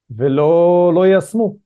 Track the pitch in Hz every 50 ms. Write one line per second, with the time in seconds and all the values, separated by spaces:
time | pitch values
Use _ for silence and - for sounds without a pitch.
0 | _ - 117 107 131 143 135 143 147 156 165 170 175 175 180 175 175 175 170 180
1 | 185 190 190 185 - - - 226 226 196 - - _